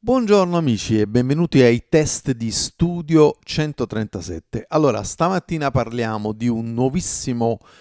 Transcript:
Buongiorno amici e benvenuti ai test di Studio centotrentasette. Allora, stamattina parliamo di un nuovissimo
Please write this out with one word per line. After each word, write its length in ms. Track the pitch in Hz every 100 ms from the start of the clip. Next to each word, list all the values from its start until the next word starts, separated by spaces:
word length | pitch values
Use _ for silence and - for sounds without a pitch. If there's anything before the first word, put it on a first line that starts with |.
| 214
Buongiorno 500 | 262 226 202 180 175
amici 440 | 156 107 - 110
e 80 | 104
benvenuti 560 | 117 127 147 170 135
ai 220 | 123 120 -
test 400 | 160 151 - -
di 180 | 123 113
Studio 880 | 101 - _ 170 175 156 160 151 -
centotrentasette. 1200 | - - 151 143 117 110 107 101 85 85 _ 117 -
Allora, 340 | 156 147 107
stamattina 720 | 101 - 170 190 - 165 139
parliamo 600 | 131 113 120 113 107 104
di 160 | 107 120
un 280 | 113 113 117
nuovissimo 800 | 131 156 - - - 120 117 117 _ _